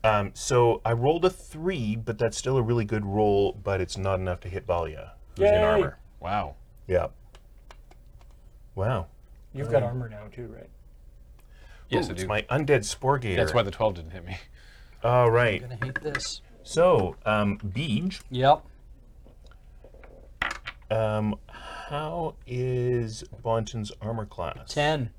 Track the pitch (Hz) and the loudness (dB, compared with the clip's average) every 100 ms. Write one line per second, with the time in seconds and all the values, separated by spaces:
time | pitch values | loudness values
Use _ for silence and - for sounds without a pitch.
0 | 110 107 101 - - 123 120 - 110 117 | 4 4 0 -6 2 6 6 4 0 2
1 | 127 165 180 185 - 156 170 180 110 110 | 2 4 2 0 -16 -6 -4 -2 -2 -2
2 | 110 107 117 - 127 135 113 120 107 110 | -4 -2 -2 0 0 0 2 0 0 -2
3 | 104 101 107 101 101 104 101 95 90 - | -2 2 4 4 2 0 -2 -2 -2 -2
4 | 95 95 92 87 90 92 - 87 82 76 | -2 0 -2 -4 -6 -10 -2 -2 -2 -8
5 | - - - - 202 208 214 214 147 - | -16 -18 -18 2 4 6 4 4 2 -2
6 | - - 85 101 85 67 - - - 90 | -20 -12 -4 -2 -4 -10 -20 -20 -2 0
7 | 87 - - - - - - - - - | 0 -8 -20 -20 -20 -20 -20 -20 -20 -20
8 | - - - - - - - 98 101 120 | -20 -20 -20 -20 -20 -20 -16 -4 -2 -2
9 | 87 - - - - 135 113 113 120 127 | -6 -14 -20 -20 -16 -8 2 2 2 -4
10 | 117 107 107 123 117 - - - - - | -8 -12 -16 -14 -14 -14 -20 -20 -20 -20
11 | - - - - - - - - - - | -20 -20 -20 -20 -20 -20 -20 -20 -2 -2
12 | 85 90 92 107 - 131 143 139 101 - | -2 -4 -2 -2 0 0 4 2 2 -4
13 | 131 143 117 90 80 82 101 95 110 85 | 0 0 2 0 2 2 0 0 -2 -2
14 | 80 90 87 92 - - - - - - | -12 -14 -12 -12 -14 -20 -20 -20 -20 -4
15 | 117 123 120 117 120 101 123 120 131 131 | 2 6 6 6 4 0 -6 -8 -6 -6
16 | 151 139 - - - - - 151 180 151 | -6 -6 -8 -10 -16 -20 -6 2 6 6
17 | 92 - 110 107 101 101 101 92 156 110 | 2 -4 -2 2 0 -2 -6 -6 -2 0
18 | 180 - - 123 135 151 - - - - | -2 -6 -8 2 4 4 2 -20 -20 -20
19 | - - - - - - - - - - | -20 -20 -20 -20 -20 -20 -20 -20 -20 -20
20 | - - - - - - - - - 110 | -20 -20 -20 -8 -8 -6 -14 -16 -4 0
21 | 110 107 107 104 - - - - - 147 | 0 0 -2 -4 -10 -18 -14 -14 -10 -8
22 | 156 170 160 - - 123 127 123 123 123 | -6 -6 -8 -10 -10 -4 -2 0 0 0
23 | 113 110 - - 117 113 107 113 101 - | -2 -8 -14 -10 -2 -2 -2 -6 -8 -8
24 | 104 113 104 - 85 - - - 147 156 | -8 -6 -8 -8 -8 -8 -8 -2 0 0
25 | 117 | -4